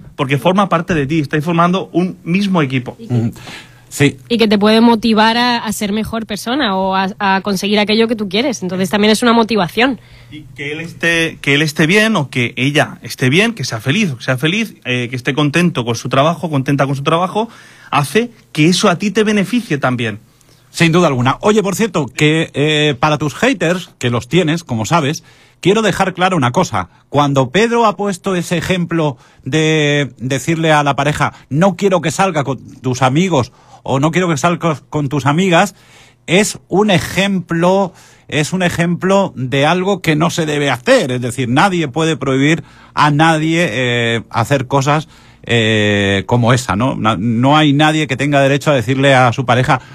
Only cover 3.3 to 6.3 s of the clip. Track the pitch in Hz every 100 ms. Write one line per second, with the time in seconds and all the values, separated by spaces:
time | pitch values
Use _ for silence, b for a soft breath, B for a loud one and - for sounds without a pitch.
3.3 | - B B B B B - 143 - -
4.3 | 233 220 208 208 220 233 233 233 214 220
5.3 | 233 247 240 220 202 208 214 208 226 220